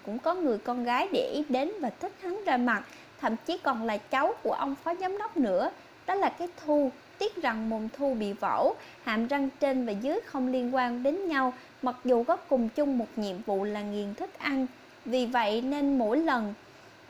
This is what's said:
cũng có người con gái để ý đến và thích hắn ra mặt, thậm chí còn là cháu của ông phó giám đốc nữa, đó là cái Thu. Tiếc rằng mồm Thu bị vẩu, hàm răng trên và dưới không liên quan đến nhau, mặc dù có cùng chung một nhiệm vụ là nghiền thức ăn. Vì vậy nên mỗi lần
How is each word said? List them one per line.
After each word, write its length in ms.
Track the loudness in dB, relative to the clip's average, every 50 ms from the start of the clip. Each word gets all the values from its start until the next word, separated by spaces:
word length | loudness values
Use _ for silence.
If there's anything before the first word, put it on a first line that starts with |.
| -6
cũng 120 | -6 -8 -2
có 160 | 0 0 0
người 240 | 2 2 2 0 0
con 260 | 0 -4 -2 -2 0
gái 240 | 0 2 2 0 2 0
để 180 | 0 0 0 -2
ý 100 | -4 -2 0
đến 240 | 0 0 0 0 -2 -4
và 100 | -4 -4 -4 -4
thích 120 | -8 -8 -8 -8 -8
hắn 220 | -6 -6 -4 0
ra 120 | 0 2
mặt, 260 | 2 4 2 2 0 -2 -8 -16 -20 -20 -20 -14 -4
thậm 160 | -2 -2 -2 -2 -2
chí 120 | -4 -4 -2
còn 260 | 0 -2 0 0 0
là 120 | -2 -2
cháu 380 | -2 -4 -2 0 2 2 2 0 0 -2
của 100 | -2 0
ông 220 | 0 -2 -4 -4
phó 200 | -4 -4 -4 -4
giám 240 | -2 -2 -4 -4 -4
đốc 180 | -6 -4 0
nữa, 340 | 0 2 4 4 2 2 0 -2 -6 -18 -20 -20 -12 -4
đó 80 | -2 0
là 140 | 2 2 0
cái 200 | 0 -2 -8 -8 -8 -8 0
Thu. 240 | 2 4 4 4 2 0 -6 -18 -20 -6 -4
Tiếc 240 | -4 -2 -2 0 -2
rằng 280 | 0 0 0 -2 -2
mồm 180 | -2 -2 -4 -6 -4
Thu 180 | 0 0 0 0
bị 180 | 0 -2 -4 -2
vẩu, 440 | -2 0 0 2 4 4 2 2 0 -8 -18 -20 -10 -4
hàm 240 | -2 0 0 0
răng 220 | 0 0 0 0 -2 0 0
trên 260 | 0 2 2 2 0
và 60 | -2 -2
dưới 280 | -2 0 0 0 -2
không 320 | -2 -4 -4 -2 0 0 0
liên 220 | 0 0 0 0
quan 280 | 0 0 0 -2 0 0
đến 260 | 0 0 2 -2 0
nhau, 260 | 2 2 2 2 0 -4 -14 -20 -14 -4 -4
mặc 140 | -4 -4 -2 2
dù 200 | 4 4 4 4
có 120 | 2 0
cùng 320 | 0 2 0 2 2 2 0
chung 300 | 2 0 0 2 2 0
một 80 | 0 -2 -2
nhiệm 200 | -4 -2 -2 -4 -6 -4
vụ 180 | -2 -2 0 0
là 180 | -2 -2 -4 -4
nghiền 320 | -4 -4 -4 -4 -4 -6
thức 240 | -8 -8 -10 -10 -4
ăn. 280 | -2 0 0 0 0 -2 -4 -12 -20 -20 -20 -14 -6
Vì 220 | -2 0 0 0
vậy 340 | 2 2 2 2 2 2 0
nên 380 | 0 0 0 2 2 2 4 4
mỗi 200 | 4 4 2 2
lần 360 | 4 4 2 2 0 -2 -6 -8 -14 -20 -20 -20 -20 -20 -20 -20 -20 -4